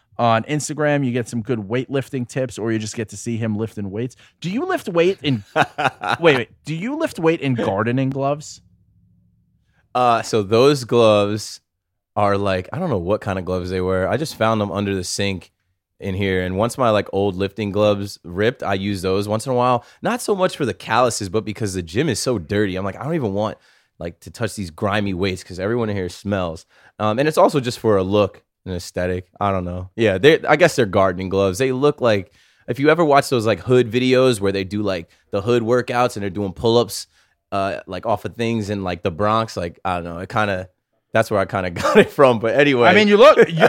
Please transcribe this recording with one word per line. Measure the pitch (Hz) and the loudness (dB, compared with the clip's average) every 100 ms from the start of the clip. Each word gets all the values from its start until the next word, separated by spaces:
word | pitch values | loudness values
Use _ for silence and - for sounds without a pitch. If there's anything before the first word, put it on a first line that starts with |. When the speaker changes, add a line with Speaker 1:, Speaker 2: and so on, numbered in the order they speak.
| _ - | _ 0
Speaker 1:
on | 120 113 | 2 2
Instagram. | - 151 - 147 147 147 | 2 -4 -4 -2 0 0
You | 131 | 0
get | 123 113 | -2 -4
some | 120 | -6
good | 107 117 | -4 -4
weightlifting | 98 123 127 135 127 135 123 | -4 -4 -2 -4 -4 -6 -6
tips, | 139 127 - | -4 -6 -4
or | 113 | -4
you | 110 | -2
just | 107 - | -4 -8
get | 110 | -10
to | 104 | -8
see | - 113 | -6 -4
him | 113 104 | -2 -2
lifting | 113 - 101 | -4 -8 -8
weights. | 101 127 - - - | -6 -8 -10 -20 -12
Do | 170 | -8
you | 214 359 | -6 -4
lift | 349 - | -4 -2
weight | 170 175 392 | 0 2 0
in, | 151 120 - | -2 -4 -2
Speaker 2:
<laughs> | - 139 - 143 - - 117 | -2 -2 0 -4 -2 -4 2
Speaker 1:
wait, | 165 131 | 4 2
wait, | 110 _ - | 0 _ -10
do | 160 | -8
you | 220 302 | -6 -6
lift | 320 - | -6 -2
weight | 160 165 | -2 0
in | 135 117 | -2 -2
gardening | 107 98 110 127 135 | -2 -2 -2 -2 -2
gloves? | 135 139 147 - - _ _ _ _ _ _ _ _ _ _ _ _ _ | -2 -4 -4 -8 -20 _ _ _ _ _ _ _ _ _ _ _ _ _
Speaker 2:
Uh, | 123 123 117 | 0 2 2
so | - 113 | 0 -2
those | 98 113 139 147 | 2 4 4 4
gloves | 117 120 110 104 101 107 - - _ _ _ _ _ - | 0 4 6 6 2 -2 -8 -16 _ _ _ _ _ -2
are | 101 101 | 0 2
like, | 101 92 92 | 0 -2 -4
I | 131 | -6
don't | 180 | -4
know | 104 | -4
what | 85 104 | -2 -2
kind | 107 95 | -2 -6
of | 87 | -4
gloves | 92 90 | -6 -4
they | 92 | -4
were. | 92 92 92 | -2 -2 -2
I | 117 | -2
just | 156 - | -4 -2
found | 110 110 | 0 0
them | 104 | -2
under | 90 101 95 | -2 -2 -4
the | |
sink | 90 - 101 92 - _ _ _ _ _ | -6 -4 -4 -6 -10 _ _ _ _ _
in | 98 92 | -8 -2
here. | 98 92 | 0 0
And | 92 92 | -2 -2
once | 117 - | -2 0
my, | 123 | 2
like, | 104 - | 2 0
old | 95 101 90 | -2 -2 -2
lifting | 98 - 104 | -4 -4 -4
gloves | 98 107 101 101 - | 0 2 2 -4 -12
ripped, | 85 87 110 - | -10 -2 -2 -2
I | 92 | -4
use | 98 98 98 | -4 -2 -4
those | 95 95 104 | -2 -2 -2
once | 107 135 | -4 -2
in | |
a | 123 | 0
while. | 123 123 - - | 2 0 -4 -8
Not | 175 240 | -6 -4
so | - 196 | -2 0
much | 185 - | 0 -2
for | 127 | -4
the | |
calluses, | 92 - 113 127 - 98 | -4 -2 2 2 0 -4
but | 107 98 | -4 -4
because | 101 107 | -6 -6
the | 92 | -6
gym | 82 95 160 | -6 -2 -2
is | 107 | -2
so | - 113 | -2 -4
dirty. | 80 104 104 90 | -2 0 0 -2
I'm | 98 | -6
like, | 92 | -8
"I | |
don't | 127 165 | -6 -4
even | 113 | -4
want, | 98 107 - _ _ _ - | -2 -4 -6 _ _ _ -12
like, | 85 - | -12 -12
to | - | -18
touch | - 110 - | -8 -8 -6
these | 90 | -10
grimy | 78 104 104 101 | -4 -2 0 -2
weights | 90 98 90 | -2 -4 -4
'cause | - 90 | -10 -8
everyone | 98 120 110 | -4 -2 -2
in | 101 | -4
here | 90 | -6
smells." | - 101 101 87 82 - _ _ - | -8 -4 -4 -4 -8 -16 _ _ -4
Um, | 107 110 | -2 0
and | 151 | 0
it's | 151 | 4
also | 190 160 | 4 4
just | 120 - | -2 -2
for | 113 98 | 2 2
a | |
look, | 92 104 98 - _ _ 95 | 2 2 2 -2 _ _ -10
an | |
aesthetic. | 87 - - 90 92 90 - | -10 -8 -6 -4 -4 -8 -4
I | 101 | -2
don't | 95 90 | -2 -4
know. | 90 92 - | -8 -10 0
Yeah, | 110 95 | 0 6
they, | 135 160 | 6 6
I | - 151 | 2 4
guess | 170 - | 4 2
they're | 107 | 0
gardening | 101 95 90 92 | 2 2 0 -4
gloves. | 95 98 92 | 0 0 0
They | 135 | -2
look | 127 143 143 | 2 0 2
like, | 123 104 92 _ _ _ - | 0 0 -2 _ _ _ -10
if | 120 | 0
you | 147 | 2
ever | 165 160 | 4 6
watch | 143 - | 4 4
those, | 123 107 | 0 0
like, | 101 | 0
hood | 117 127 117 | 4 4 4
videos | 120 127 127 131 110 | 2 2 4 4 2
where | 98 | 0
they | 95 95 | -2 -4
do, | 104 | -4
like, | 101 92 82 _ - | -2 -4 -8 _ -8
the | 101 | -6
hood | 104 120 | 0 0
workouts | 113 123 120 120 123 107 | 2 0 0 0 0 -2
and | |
they're | 101 | -6
doing | 90 101 | -6 -6
pull-ups, | - 120 117 101 - - _ _ _ - | -2 2 4 2 -4 -14 _ _ _ -8
uh, | 101 98 78 - | -4 -2 -4 -10
like, | 92 113 | -8 -4
off | 104 104 | -2 -4
of | 113 | -4
things | 113 117 101 | -2 -2 -2
in, | 101 | -4
like, | 92 90 | -4 -4
the | 98 | -4
Bronx, | 80 104 110 113 - | 0 0 2 -2 -6
like, | 87 - 95 | -8 -6 -4
I | 90 | -4
don't | |
know. | 85 85 | -6 -10
It | 98 | -4
kinda, | 113 104 92 92 _ _ _ _ | -2 0 -2 -6 _ _ _ _
that's | 113 113 | 0 2
where | 104 | 0
I | 95 | 0
kinda | 101 92 | -2 -4
<laughs> | 87 | -2
got | - 208 | 2 4
it | - | 4
from. | - 135 113 | 6 6 6
But | 113 117 | 2 4
anyway. | 143 127 123 | 4 6 6
Speaker 1:
I | 180 | 6
mean, | 208 | 6
you | 208 | 8
look, | 277 240 226 | 8 8 4
you, | 165 | 4